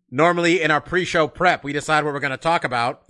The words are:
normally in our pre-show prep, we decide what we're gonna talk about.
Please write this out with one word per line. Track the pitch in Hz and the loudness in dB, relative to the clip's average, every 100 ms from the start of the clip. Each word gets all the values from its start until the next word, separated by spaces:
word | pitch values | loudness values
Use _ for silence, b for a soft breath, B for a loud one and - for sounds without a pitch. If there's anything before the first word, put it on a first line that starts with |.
| _ | _
normally | 127 170 175 170 175 | 2 2 4 2 2
in | 156 | 2
our | 151 | 0
pre-show | - 175 170 175 151 | 0 -4 0 0 0
prep, | - 180 156 | 2 0 0
we | 143 | -4
decide | 143 147 156 | -6 -2 0
what | 147 | 0
we're | 139 | -4
gonna | 135 131 | -6 -4
talk | 165 170 | -2 -2
about. | 139 120 120 - | -2 -2 -2 -4